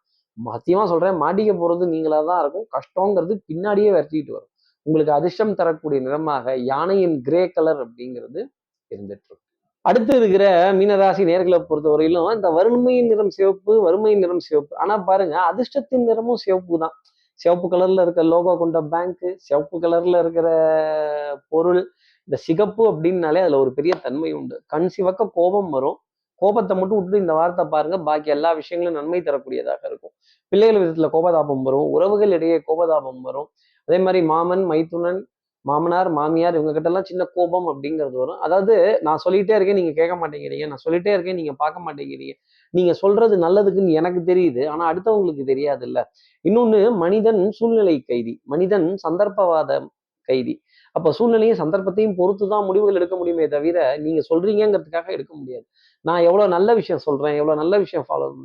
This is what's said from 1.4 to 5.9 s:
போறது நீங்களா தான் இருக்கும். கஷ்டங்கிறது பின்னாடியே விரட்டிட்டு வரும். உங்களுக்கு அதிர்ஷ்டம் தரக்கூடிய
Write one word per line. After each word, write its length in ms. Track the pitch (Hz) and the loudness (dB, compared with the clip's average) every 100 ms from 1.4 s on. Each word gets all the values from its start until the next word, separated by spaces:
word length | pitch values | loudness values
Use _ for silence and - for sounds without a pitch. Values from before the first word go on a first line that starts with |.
| 214 | 0
போறது 320 | 180 170 170 180 | 0 0 0 -2
நீங்களா 320 | 160 156 151 | -2 0 0
தான் 180 | 156 180 | 0 0
இருக்கும். 260 | 143 196 - | -2 -4 -8
கஷ்டங்கிறது 640 | 131 - 180 202 190 165 208 - | -8 -6 -2 0 0 -2 -6 -8
பின்னாடியே 440 | 160 208 208 208 | -6 -2 2 2
விரட்டிட்டு 420 | 175 147 156 139 | 2 0 -6 -8
வரும். 160 | 104 - _ _ _ 147 | -12 -16 _ _ _ -2
உங்களுக்கு 260 | 156 151 | 0 2
அதிர்ஷ்டம் 420 | 147 170 175 214 190 | 0 0 -2 -2 0
தரக்கூடிய 440 | 170 156 151 | -2 -2 -4